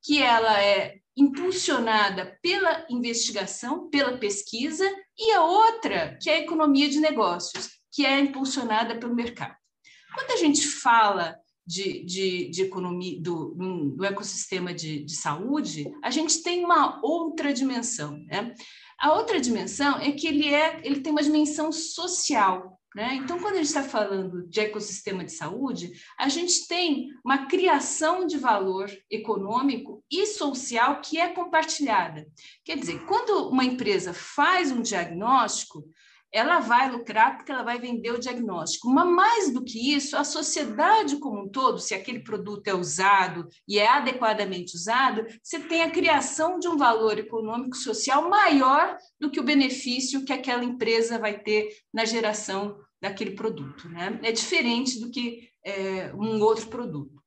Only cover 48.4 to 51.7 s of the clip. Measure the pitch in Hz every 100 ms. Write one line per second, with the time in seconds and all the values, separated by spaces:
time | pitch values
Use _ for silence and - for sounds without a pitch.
48.4 | 392 285 262 277 359 359 - _ 294 320
49.4 | 240 294 262 - - 247 262 269 - 254
50.4 | 254 240 247 240 226 226 226 233 214 208
51.4 | 214 214 214